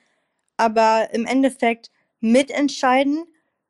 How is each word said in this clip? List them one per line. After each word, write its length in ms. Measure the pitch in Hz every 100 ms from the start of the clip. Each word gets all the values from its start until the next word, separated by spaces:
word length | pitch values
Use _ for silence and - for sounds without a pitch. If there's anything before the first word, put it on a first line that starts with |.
| _ _ _ _ _ -
Aber 560 | 226 220 220 220 214
im 120 | 226 220
Endeffekt 640 | 262 269 262 233 233 - _ _ _
mitentscheiden 1040 | 220 240 285 - 285 - 262 262 277 302 330 _ _ _